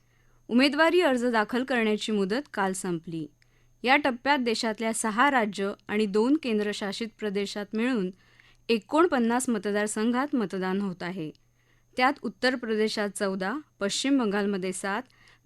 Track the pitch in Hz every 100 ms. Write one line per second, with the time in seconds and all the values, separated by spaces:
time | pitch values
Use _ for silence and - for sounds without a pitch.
0 | _ _ _ _ - 233 277 285 330 349
1 | 339 254 240 226 208 247 262 254 220 214
2 | - 214 190 226 294 - 190 185 190 170
3 | 170 165 151 _ _ _ _ _ 233 285
4 | 294 240 277 285 240 226 233 214 226 226
5 | 226 214 277 269 214 190 196 - - 208
6 | 220 202 233 311 254 214 208 202 202 202
7 | 226 - 214 196 202 208 202 214 240 247
8 | 185 - _ _ _ _ - 226 - 302
9 | 349 277 226 240 254 220 208 202 208 220
10 | 220 240 285 262 196 196 185 190 202 175
11 | 175 185 156 - _ _ _ _ _ -
12 | 254 294 233 - 254 254 226 220 220 220
13 | 208 - 202 190 190 269 302 - 202 -
14 | 269 277 220 202 202 196 185 185 196 202
15 | 254 _ - _